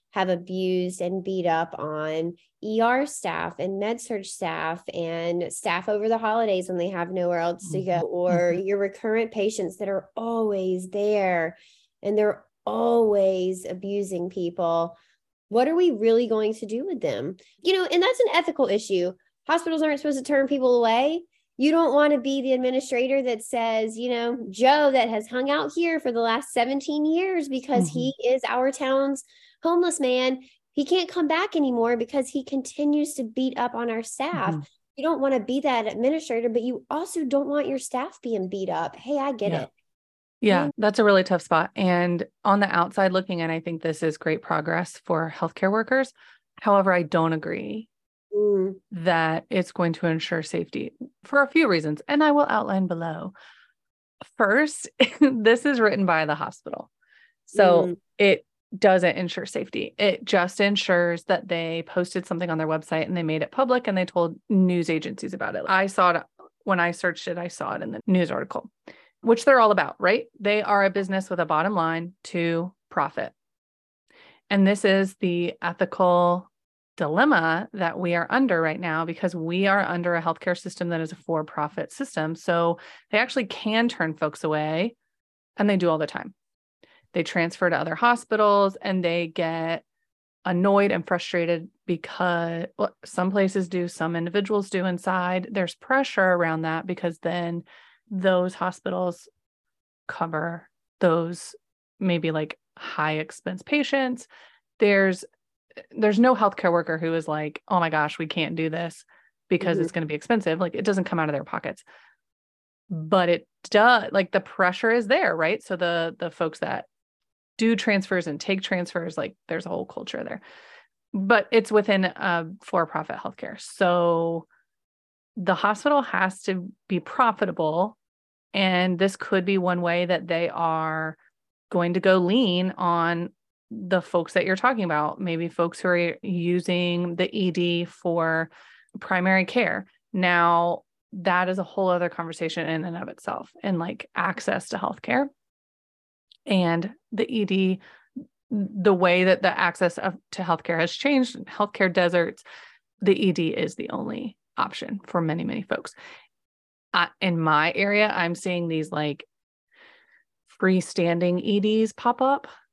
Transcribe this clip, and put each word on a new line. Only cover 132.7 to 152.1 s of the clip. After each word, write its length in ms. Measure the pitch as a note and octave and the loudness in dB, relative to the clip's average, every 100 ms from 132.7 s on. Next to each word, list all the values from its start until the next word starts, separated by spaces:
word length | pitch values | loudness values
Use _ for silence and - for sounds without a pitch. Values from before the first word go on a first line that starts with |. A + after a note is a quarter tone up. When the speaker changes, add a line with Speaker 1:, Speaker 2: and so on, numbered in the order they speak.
| - | -2
Speaker 2:
on 520 | F3 E3+ E3+ E3+ F3 _ _ _ - | 0 0 0 -2 -6 _ _ _ -16
the 300 | A3+ F#3 F3+ | -12 -2 -2
folks 320 | - F3 E3+ | 0 -2 0
that 120 | F#3 F3 | -2 0
you're 100 | F#3+ | 0
talking 260 | B3 A#3+ | 0 0
about, 360 | F3+ D3+ D3+ - | 0 0 -2 -4
maybe 260 | F#3 E3 E3+ | -4 -4 -4
folks 320 | - E3+ - | -2 -2 -2
who 80 | F#3 | 0
are 300 | F3 E3+ - | 2 0 -4
using 920 | G#3 F3 E3+ F3+ F3 F3+ F3 F3 F3 E3+ | -6 -4 0 0 0 0 0 -2 -4 -2
the 180 | F3+ G#3+ | -4 -2
E 160 | F#3 | -2
D 340 | E3+ F3 E3+ F3 | 0 0 0 -4
for 640 | - F3+ E3+ E3 D#3+ E3 - - - _ G3 | -6 -4 -2 0 0 -4 -10 -20 -20 _ -14
primary 460 | - F#3 F#3 F#3+ F#3 | -4 0 2 2 2
care. 420 | B3 F#3+ G3 G3 _ _ | 0 0 -2 -8 _ _
Now, 720 | F#3 F3+ F3 E3+ E3+ E3+ - _ _ _ | -2 2 4 4 4 2 -2 _ _ _
that 340 | G3+ F3 F3+ F#3 | -6 0 0 0
is 80 | F#3 | -2
a 60 | |
whole 260 | F3+ - F#3 | -4 -2 0
other 200 | F3+ F3 | 2 -2
conversation 580 | - E3 D#3+ D#3+ E3+ D#3 | -6 -10 -6 -6 -6 -4
in 160 | D#3+ F3+ | -4 -4
and 100 | E3+ | -8
of 100 | - | -10
itself, 420 | - - - - _ | -12 -8 -8 -10 _
and, 160 | G3+ F3 | -4 -2
like, 300 | E3+ - - - | -4 -8 -12 -8
access 540 | F3 - - G3 - | -8 -6 -6 -6 -6
to 80 | F#3 | -6
healthcare 500 | - - - B3 C#4 _ _ _ _ _ _ _ _ _ _ _ - | -6 -8 -4 -2 -2 _ _ _ _ _ _ _ _ _ _ _ 0
and 460 | F#3+ F3 E3+ G3 - _ | 2 2 0 -4 -10 _
the 160 | G#3+ - | -4 -2
E 160 | A#3 | -2
D, 360 | G3 F#3+ F#3 F#3 - - _ C4 - _ - | 0 2 2 0 -6 -20 _ -18 -18 _ -8
the 420 | G#3+ F#3+ G#3 F#3 | -4 -4 0 2
way 300 | F#3 F3+ F3+ | 4 4 4
that 180 | F#3 F3+ | 4 4
the 180 | F3+ - | 2 0
access 380 | F3+ - F3+ - | 0 2 0 0
of, 180 | F#3+ - - | -6 -6 -12
to 100 | - | -8
healthcare 360 | F3 E3 - E3 | -2 -2 -2 -2
has 140 | E3+ | -2
changed, 420 | - C#4 C#4 B3 - F#3+ | -2 0 2 0 -4 -10
healthcare 460 | - G#3 - F#3+ | -4 -4 0 0
deserts, 520 | F3 F3 | 2 2